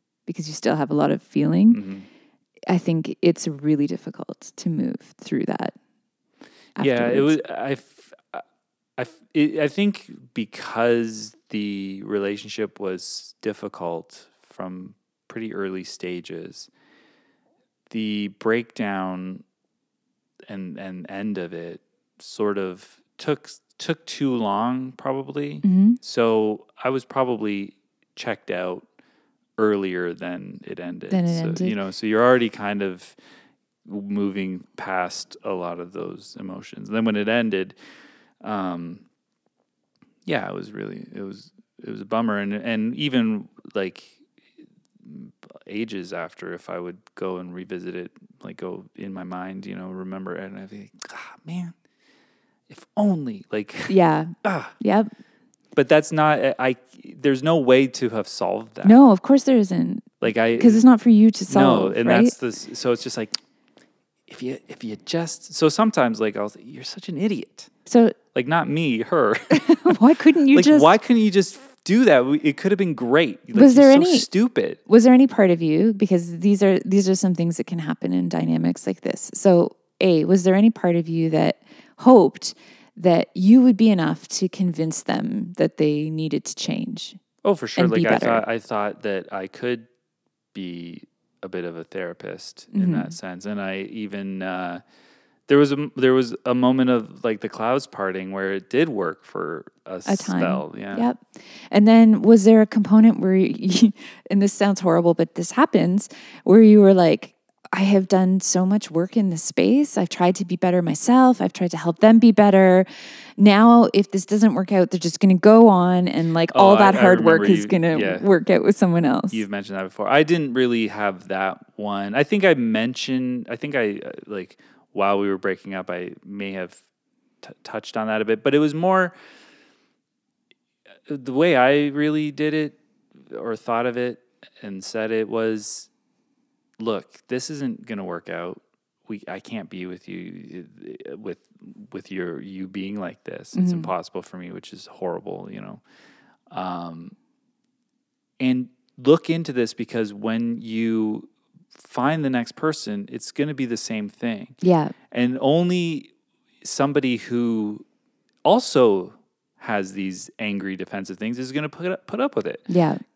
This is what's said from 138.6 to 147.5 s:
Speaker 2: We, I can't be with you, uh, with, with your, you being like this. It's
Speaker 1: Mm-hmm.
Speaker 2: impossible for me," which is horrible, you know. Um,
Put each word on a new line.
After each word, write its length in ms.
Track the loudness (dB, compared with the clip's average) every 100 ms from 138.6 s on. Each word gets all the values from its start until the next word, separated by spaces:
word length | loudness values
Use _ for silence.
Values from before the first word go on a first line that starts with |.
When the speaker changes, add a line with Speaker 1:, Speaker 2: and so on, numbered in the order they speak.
| _ _ _ _ -16
Speaker 2:
We, 140 | -16 -14
I 120 | -16
can't 280 | -14 -14 -14
be 160 | -14 -14
with 220 | -16 -16
you, 580 | -16 -16 -18 -20 -20 -20 _ -20 -18 -18
uh, 40 | -16
with, 200 | -14 -16 _ _ -20 -20 -18
with 180 | -18 -14
your, 300 | -10 -10 -10
you 260 | -14 -14 -14
being 320 | -12 -10 -10
like 260 | -12 -14
this. 300 | -16 -16 -10
It's 120 | -2 -2
Speaker 1:
Mm-hmm. 60 |
Speaker 2:
impossible 480 | -2 -6 -8 -8 -14
for 160 | -14 -18
me," 120 | -16
which 200 | -18 -18
is 140 | -20 -20
horrible, 640 | -12 -8 -8 -10 -14 -14
you 100 | -16
know. 200 | -18 -20 _ _ _ _ _ _ _
Um, 640 | -10 -10 -10 -12 -16 -20 _ _ _ _